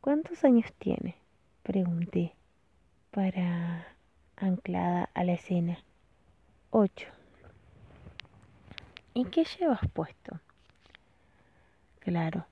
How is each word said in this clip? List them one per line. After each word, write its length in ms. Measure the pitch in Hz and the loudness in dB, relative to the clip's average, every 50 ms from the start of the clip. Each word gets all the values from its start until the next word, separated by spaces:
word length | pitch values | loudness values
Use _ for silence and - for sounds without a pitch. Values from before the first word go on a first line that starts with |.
"¿Cuántos 440 | - 269 285 302 330 - 349 - - | 0 2 0 0 0 -4 -6 2 6
años 280 | 277 247 233 226 - - _ | 8 8 8 6 2 -8 _
tiene?", 380 | - - - - - - - - _ _ _ _ _ _ _ _ _ | -4 -2 -2 -2 -4 -8 -8 -10 _ _ _ _ _ _ _ _ _
pregunté, 720 | - 190 196 185 175 170 165 170 - - 175 175 165 - _ _ _ _ _ _ _ _ _ _ _ _ _ _ _ | -2 0 0 2 2 0 -2 -2 -2 -2 -2 -2 -2 -6 _ _ _ _ _ _ _ _ _ _ _ _ _ _ _
para 760 | - 202 196 190 - 185 180 175 175 170 170 170 170 170 170 - - _ _ _ _ _ _ _ _ | -4 -2 -2 0 0 0 -2 -2 -2 -2 -4 -4 -6 -6 -10 -14 -20 _ _ _ _ _ _ _ _
anclada 760 | - 196 190 180 190 - - 180 180 175 175 175 180 175 - _ | -4 0 0 0 0 -2 -4 -4 -2 0 0 0 0 -2 -4 _
a 100 | - 180 | -2 0
la 80 | 180 | 0
escena. 460 | 175 175 - - 185 175 170 170 175 - - _ _ _ _ _ _ _ _ _ _ _ _ _ _ _ _ _ | 0 -2 -2 -2 -2 0 0 -2 -4 -6 -10 _ _ _ _ _ _ _ _ _ _ _ _ _ _ _ _ _
"Ocho". 380 | - 226 208 190 _ - - - - - - - - - - - - - _ - - - - - - - - - - - - - - - - - - - - - - - - - - - _ - - | 2 4 4 4 _ -6 -18 -18 -18 -20 -20 -20 -20 -20 -20 -20 -20 -20 _ -20 -20 -20 -20 -20 -20 -20 -20 -20 -20 -20 -20 -20 -20 -20 -20 -20 -20 -20 -20 -18 -18 -18 -18 -18 -20 -20 _ -6 -2
"¿Y 100 | 240 254 | -2 -2
qué 200 | - - 330 320 | 2 2 2 2
llevas 360 | - - - 370 320 254 196 - - | 2 0 0 2 2 2 2 0 -2
puesto?". 460 | - - 165 - - _ _ - - 160 _ _ - _ _ _ - _ _ - - - _ _ _ _ _ _ _ _ _ _ _ _ _ _ _ _ _ _ _ _ | -2 -2 -6 -6 -8 _ _ -14 -14 -14 _ _ -20 _ _ _ -20 _ _ -20 -20 -20 _ _ _ _ _ _ _ _ _ _ _ _ _ _ _ _ _ _ _ _
"Claro. 480 | - - 175 170 165 160 160 175 165 - | -4 -2 0 0 0 -2 -4 -6 -10 -10